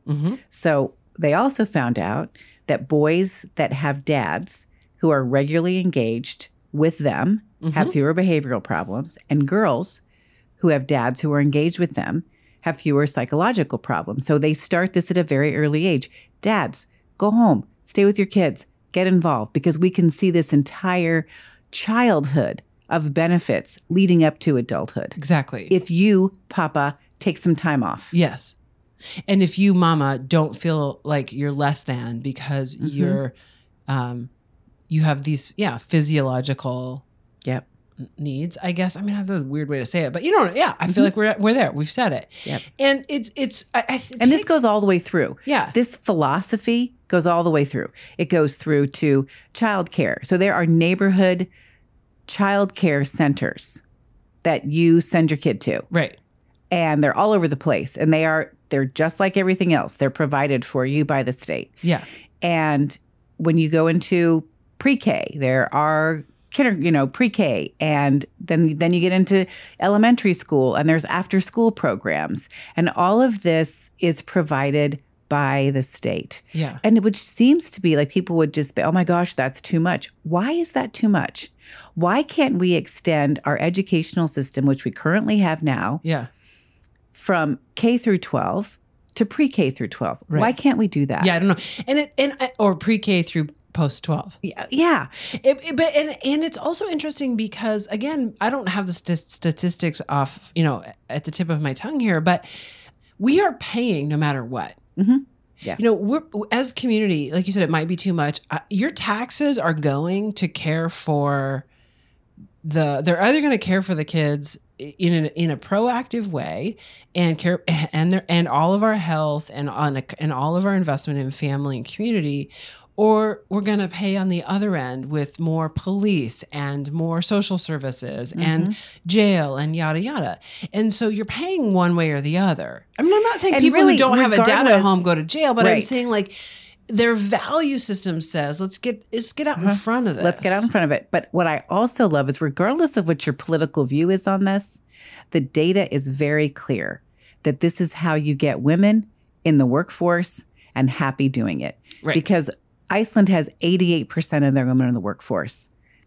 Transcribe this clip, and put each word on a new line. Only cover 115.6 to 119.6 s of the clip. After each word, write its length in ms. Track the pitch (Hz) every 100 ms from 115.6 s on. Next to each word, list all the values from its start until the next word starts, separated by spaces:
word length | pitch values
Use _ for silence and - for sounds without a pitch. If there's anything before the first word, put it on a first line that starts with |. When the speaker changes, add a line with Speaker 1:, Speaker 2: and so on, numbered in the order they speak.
| - 196 240 247 254 233 202
Speaker 1:
way 480 | 156 - 87 180 - - - _
and 220 | 180 170 156
care, 240 | 175 180 - 160 156
and 200 | 156 170
their, 120 | 190 -
and 180 | 170 165
all 260 | 135 165
of 120 | 202
our 100 | 220
health 560 | 214 165 156 151 147 -
and 160 | 143